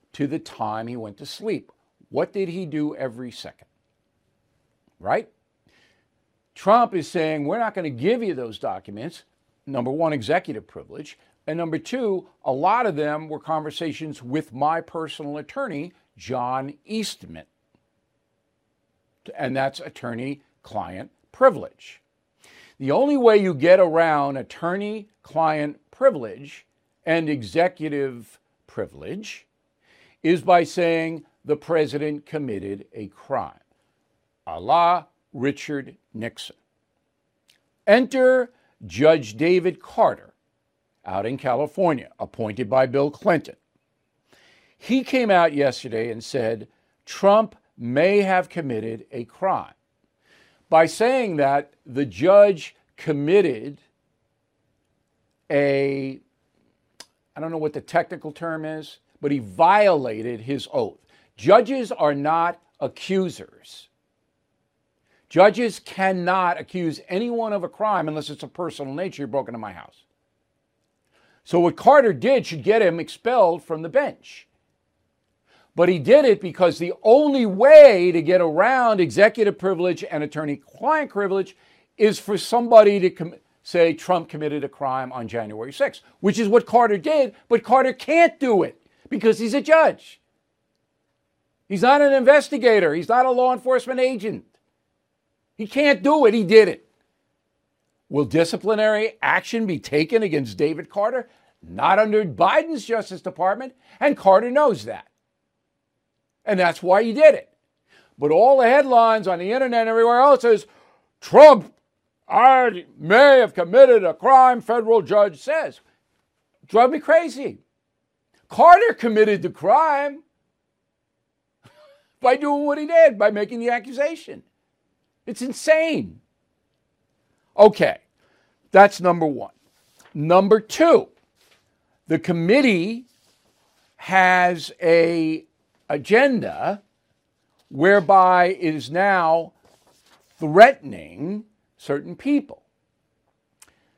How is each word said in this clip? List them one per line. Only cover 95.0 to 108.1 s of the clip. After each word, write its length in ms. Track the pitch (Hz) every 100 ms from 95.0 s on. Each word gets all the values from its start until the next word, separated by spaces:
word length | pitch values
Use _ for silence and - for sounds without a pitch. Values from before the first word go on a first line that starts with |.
| _ _ _ _ _ -
He 120 | 208
can't 340 | 269 294 269
do 240 | 269 311 247
it. 80 |
He 80 | 226
did 240 | 180 220 202
it. 220 | 160 _ _ _ _ _ _ _ _ _ _ _ _ _
Will 160 | 139
disciplinary 920 | 139 160 165 226 190 214 214 214 220 -
action 440 | 139 170 - 233 220
be 120 | 160
taken 460 | - 147 160 226
against 340 | 208 151 123 95
David 320 | 151 160 165
Carter? 380 | - 214 247 233 _ _ _
Not 380 | 82 90 147 190
under 240 | 220 214
Biden's 600 | 196 107 180 285 320 302
Justice 360 | 196 226 202 190
Department, 540 | 185 - 185 208 262 - _ _
and 160 | 247 -
Carter 340 | 196 190 240
knows 340 | 262 294 165 107
that. 200 | 101 - _ _ _ _ _ _ _ _ _ _ _ _ _
And 140 | - 190
that's 240 | 175 156
why 220 | 180 190
he 80 | 233
did 220 | 220 302
it. 180 | 247 - _ _ _ _ _ _